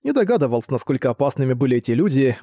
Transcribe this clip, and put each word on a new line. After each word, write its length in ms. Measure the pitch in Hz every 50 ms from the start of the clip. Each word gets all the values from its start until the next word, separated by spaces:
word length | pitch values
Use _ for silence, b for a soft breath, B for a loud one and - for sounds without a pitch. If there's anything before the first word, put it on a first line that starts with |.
| _
и 80 | 277
догадывался, 600 | 285 277 214 185 240 - 143 123 120 117 - -
насколько 380 | 131 120 - - 139 127 - 127
опасными 440 | 117 - 139 139 - - 135 131 127
были 240 | 123 139 131 123
эти 140 | 120 - -
люди. 460 | 117 120 180 208 135 139 135 127 117 -